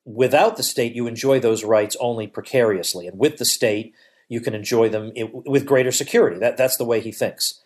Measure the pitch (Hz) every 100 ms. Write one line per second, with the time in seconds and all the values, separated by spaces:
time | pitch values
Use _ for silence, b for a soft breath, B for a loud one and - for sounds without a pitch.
0 | - 110 127 139 214 220 120 - 120 117
1 | 117 113 135 135 117 110 110 110 104 -
2 | 120 117 107 - - 131 117 95 85 92
3 | 87 95 143 151 120 - 120 107 117 b
4 | b b b 117 117 110 98 120 113 107
5 | 110 110 113 123 139 139 139 135 127 -
6 | - 233 175 90 117 120 127 - 117 113
7 | 110 107 110 - - -